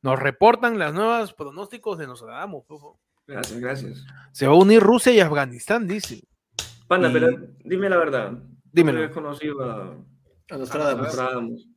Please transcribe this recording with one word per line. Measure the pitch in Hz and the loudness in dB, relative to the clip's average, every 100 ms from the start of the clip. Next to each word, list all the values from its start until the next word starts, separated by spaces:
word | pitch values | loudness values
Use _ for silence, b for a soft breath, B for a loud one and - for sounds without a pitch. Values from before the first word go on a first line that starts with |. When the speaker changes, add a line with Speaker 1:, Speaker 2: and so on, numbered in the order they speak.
Speaker 1:
nos | 135 131 | -2 0
reportan | 139 131 214 233 240 220 | -2 4 4 4 0 -2
las | 156 | -4
nuevas | 165 220 233 208 | -2 0 -2 -4
pronósticos | _ 143 151 196 240 214 175 | _ -16 -14 -16 -12 -10 -10
de | 139 | -12
Nostradamus, | 123 113 123 196 151 _ | -14 -16 -14 -14 -14 _
por | 151 | -20
favor. | 143 _ _ _ - | -20 _ _ _ -16
Speaker 2:
Gracias, | 139 - 113 | -12 -12 -10
gracias. | 123 135 - - - b b | -8 -8 -10 -16 -20 b b
Speaker 1:
Se | - 135 | -2 6
va | |
a | 160 | 8
unir | 190 226 | 8 8
Rusia | 202 240 254 | 6 4 6
y | 233 | 6
Afganistán, | 170 147 135 120 - 226 196 | 4 0 -2 -8 -4 -4 -2
dice. | 208 - 110 _ _ _ - - - _ | -8 -10 -16 _ _ _ -16 -16 -18 _
Speaker 2:
Panda, | 180 170 | 0 2
Speaker 1:
Y | |
Speaker 2:
pero | 156 156 - - - | 2 2 0 -12 -20
dime | - 185 196 | -8 -4 0
la | 180 | 0
verdad. | 160 131 104 123 - - _ | 0 -2 -6 -12 -18 -20 _
Speaker 1:
Dímelo. | 165 156 160 | 2 4 2
Speaker 2:
¿Tú | |
habías | 156 | -4
conocido | 170 151 143 151 143 | -8 -12 -10 -10 -8
a | 127 110 92 76 - _ _ _ _ | -8 -10 -12 -16 -20 _ _ _ _
Speaker 3:
A | 143 | -12
Nostradamus. | 131 151 147 127 | -8 -4 -2 -2
Speaker 2:
a | 139 | -6
Nostradamus? | 127 127 127 117 117 _ | -6 -6 -6 -10 -12 _